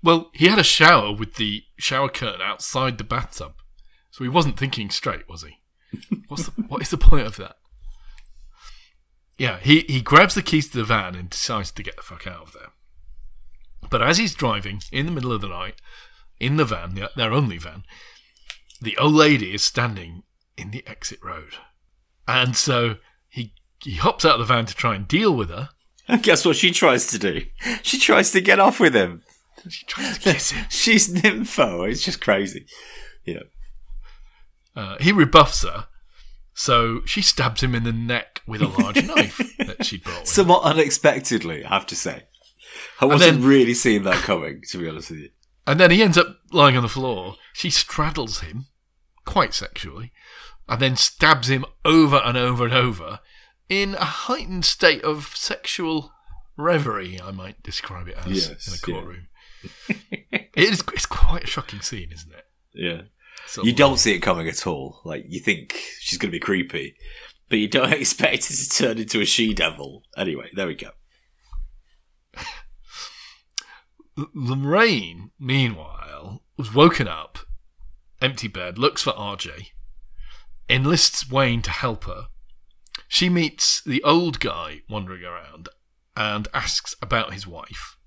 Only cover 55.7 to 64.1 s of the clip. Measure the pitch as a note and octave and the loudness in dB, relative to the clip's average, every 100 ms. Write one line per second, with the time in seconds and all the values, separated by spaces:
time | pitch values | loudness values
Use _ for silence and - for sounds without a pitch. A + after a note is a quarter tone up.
55.7 | - E3 D#3+ D3 _ - - - - D3+ | -6 -2 -4 -6 _ -20 -18 -18 -4 0
56.7 | E3+ C#3+ G#2 F2+ F#2 F2 F#2+ F#2 - - | 0 0 -6 -8 -12 -12 -14 -14 -16 -12
57.7 | - - F#2 F2 F#2 F#2 F#2+ F2 D#2+ - | -10 -10 -12 -12 -10 -4 -2 -2 -6 -12
58.7 | F2+ - E2+ F2 F2 E2+ - _ - - | -10 -8 -8 -10 -16 -20 -20 _ -20 -20
59.7 | - - - _ - _ - - - - | -20 -8 -8 _ -16 _ -8 -6 2 2
60.7 | G3 - - - - - E3+ - - - | 2 -4 -4 -4 6 6 6 0 -8 -8
61.7 | G#2 - A2 E2+ E2 D#2+ - _ _ _ | -10 -10 -10 -12 -16 -20 -20 _ _ _
62.7 | - F2 E2+ G2+ _ _ - - - G#2 | -8 -8 -8 -14 _ _ -20 -16 -2 0
63.7 | A#2+ C#3+ B2+ A2+ | 4 4 6 2